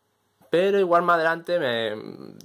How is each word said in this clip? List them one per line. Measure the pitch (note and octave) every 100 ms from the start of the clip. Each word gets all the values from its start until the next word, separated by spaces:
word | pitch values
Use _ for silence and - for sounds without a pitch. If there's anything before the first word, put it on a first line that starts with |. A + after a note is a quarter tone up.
| _ _ _ _ _
pero | E3 G3 G3
igual | F#3 E3+
más | F3 E3+
adelante | D#3+ E3 E3 F3
me, | C3+ A#2 A2 G#2+ G#1 - - -